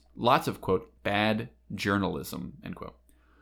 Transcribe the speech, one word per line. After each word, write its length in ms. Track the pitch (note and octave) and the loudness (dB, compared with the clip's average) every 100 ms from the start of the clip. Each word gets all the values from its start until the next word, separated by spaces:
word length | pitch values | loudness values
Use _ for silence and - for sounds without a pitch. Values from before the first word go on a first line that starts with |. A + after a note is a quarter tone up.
| _ - | _ -2
lots 320 | A#2 D3 - | 4 4 2
of, 120 | - | -4
quote, 280 | - F#2 - _ - | 0 0 0 _ -2
"bad 460 | G2+ G#2+ G#2+ A#2+ - - G2+ | 2 2 0 -4 -12 -12 -4
journalism," 800 | G2+ G2+ F2+ D#2+ - D#2+ C#2+ - - | 2 2 2 -2 -6 -8 -10 -12 -12
end 100 | - | -12
quote. 220 | - - _ _ _ _ | -12 -16 _ _ _ _